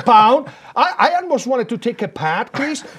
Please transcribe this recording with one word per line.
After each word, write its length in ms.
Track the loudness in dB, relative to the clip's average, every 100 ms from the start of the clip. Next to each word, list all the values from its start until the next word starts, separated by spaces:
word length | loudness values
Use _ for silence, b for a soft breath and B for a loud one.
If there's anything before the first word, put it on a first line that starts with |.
pound." 440 | 6 6 6 2 -2 B B
I, 180 | -2 -2 2
I 160 | 0 0
almost 300 | -2 -4 -2
wanted 220 | -4 -2
to 80 | -4
take 220 | -6 -6
a 60 | -10
pad, 440 | -6 -4 -4 -6
Chris, 320 | -6 -6 -6 -12